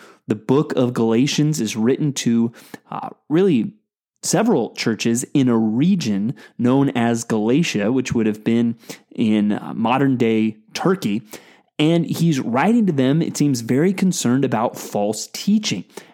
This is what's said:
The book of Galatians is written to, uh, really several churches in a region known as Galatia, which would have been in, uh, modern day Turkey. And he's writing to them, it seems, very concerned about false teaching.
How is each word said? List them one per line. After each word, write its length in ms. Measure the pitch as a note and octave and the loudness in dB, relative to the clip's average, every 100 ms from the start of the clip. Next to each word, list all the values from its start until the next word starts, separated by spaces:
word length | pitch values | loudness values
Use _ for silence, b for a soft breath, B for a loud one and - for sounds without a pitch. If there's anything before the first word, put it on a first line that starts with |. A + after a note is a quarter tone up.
| B B - | B B -6
The 60 | |
book 380 | G#2 - C3+ D3+ - | -6 2 0 2 0
of 180 | B2 | 0
Galatians 680 | A#2+ A2+ A2+ C#3 - D3+ D3+ | 0 2 2 2 0 0 0
is 160 | A2 A2 | -4 -2
written 380 | A2+ C3+ D3 | 0 0 -2
to, 380 | C3+ A#2+ A#2 A#2 B B B _ | -2 0 2 0 B B B _
uh, 200 | - - - - | -12 -12 -14 -2
really 460 | D#3 G3 B2+ - - _ _ _ _ | 2 4 2 0 -8 _ _ _ _
several 500 | - E3 A3+ D#3 G#2+ | -2 0 2 0 -2
churches 500 | - B2 G#2+ - A#2+ - | -4 -4 -2 0 -2 0
in 160 | C#3+ B2+ | 0 2
a 80 | A2+ | 2
region 760 | A2 A2+ E3+ F#3+ B2+ G2 G#2+ B B - | 2 2 2 2 0 -2 -4 B B -2
known 320 | A#2+ C3+ C#3 | 2 2 2
as 320 | C3 A#2 A#2 | 0 0 -2
Galatia, 680 | - A2+ G#2+ C#3+ E3 G#2 G2+ | -2 -2 2 0 0 -2 0
which 200 | C3 B2+ | -2 -2
would 140 | A#2 G#2+ | 0 0
have 160 | G#2 | -2
been 340 | - A#2 A#2+ A#2 B B B | 0 0 0 -4 B B B
in, 380 | - A2 G#2+ G#2 | -2 0 2 2
uh, 200 | G2+ D2+ C2+ | -2 -6 -4
modern 400 | A2+ C3 C#3 B2 | -2 2 2 2
day 400 | A2+ A2 A2 - _ | 2 2 0 -4 _
Turkey. 480 | - E3+ F#3+ G#2 G#2+ B B B B B - | -2 0 0 -2 -6 B B B B B 0
And 260 | D3+ E3+ | 2 2
he's 360 | D#3+ - E3 C3+ | 0 0 2 0
writing 440 | A#2 A#2+ F3 A#3+ G3 | 0 0 2 2 2
to 60 | |
them, 300 | C#3 C3 D#3 | 2 2 2
it 140 | - - | -2 0
seems, 240 | D3 B2 | 0 0
very 320 | A#2 B2+ F3+ | -2 0 0
concerned 520 | F#3+ F#3 - A#2+ C3 | 2 -2 0 0 0
about 320 | C#3+ A2+ A#2 - | 0 0 -2 -6
false 520 | - G#2 G#2 A2 - | -8 -4 -2 -4 -10
teaching. 520 | - - G#3+ G#3+ G2 - B B | -6 0 0 0 -8 -10 B B